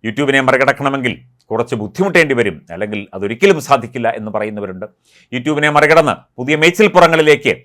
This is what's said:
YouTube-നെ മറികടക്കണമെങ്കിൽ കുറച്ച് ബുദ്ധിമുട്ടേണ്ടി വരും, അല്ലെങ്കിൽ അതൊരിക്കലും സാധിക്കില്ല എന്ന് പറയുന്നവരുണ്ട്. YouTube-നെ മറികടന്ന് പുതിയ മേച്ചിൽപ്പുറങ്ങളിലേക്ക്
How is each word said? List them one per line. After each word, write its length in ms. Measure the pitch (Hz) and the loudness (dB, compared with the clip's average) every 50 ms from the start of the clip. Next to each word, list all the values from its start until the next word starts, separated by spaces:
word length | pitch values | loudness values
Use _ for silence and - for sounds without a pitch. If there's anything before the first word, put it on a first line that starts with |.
| - | -10
YouTube-നെ 340 | 113 107 135 147 135 135 139 131 131 | -8 -4 -2 -2 0 0 2 2 2
മറികടക്കണമെങ്കിൽ 640 | 127 127 135 135 131 - 143 139 139 139 123 123 98 - _ _ _ _ _ _ | 2 2 2 0 0 -2 -4 -4 -4 -4 -4 -6 -6 -8 _ _ _ _ _ _
കുറച്ച് 240 | 110 113 117 - 135 110 | -4 -4 -4 -4 -6 -6
ബുദ്ധിമുട്ടേണ്ടി 520 | 104 101 _ - 190 202 160 170 160 143 135 120 | -6 -8 _ -4 -4 2 2 2 2 2 0 0
വരും, 180 | 117 101 80 73 _ _ 85 | 0 -2 -4 -8 _ _ -10
അല്ലെങ്കിൽ 280 | 90 107 104 107 104 101 _ - 95 | -8 -8 -8 -8 -10 -12 _ -10 -8
അതൊരിക്കലും 420 | 101 101 117 120 190 196 185 156 143 - | -6 -6 -2 0 2 2 2 2 2 0
സാധിക്കില്ല 420 | 143 127 110 113 - 127 117 113 - 113 | 0 0 0 -8 -8 -4 -4 -4 -4 -4
എന്ന് 140 | 110 107 101 | -10 -8 -6
പറയുന്നവരുണ്ട്. 500 | 107 104 107 107 104 101 98 92 92 107 - _ _ _ _ _ _ _ _ 123 | -6 -6 -6 -8 -10 -10 -12 -12 -14 -14 -16 _ _ _ _ _ _ _ _ -10
YouTube-നെ 360 | 127 123 147 151 147 151 151 147 147 | -6 -4 -4 -2 0 0 0 2 2
മറികടന്ന് 380 | 147 151 160 165 156 139 - - _ _ _ - | 2 4 4 4 4 2 -2 -4 _ _ _ -10
പുതിയ 180 | 127 139 156 151 156 | -4 -4 0 2 2
മേച്ചിൽപ്പുറങ്ങളിലേക്ക് 920 | 175 170 - 214 202 180 180 175 165 165 160 156 151 147 143 - 127 - - | 2 4 2 0 4 6 4 4 6 4 2 4 2 2 2 2 -4 -4 -4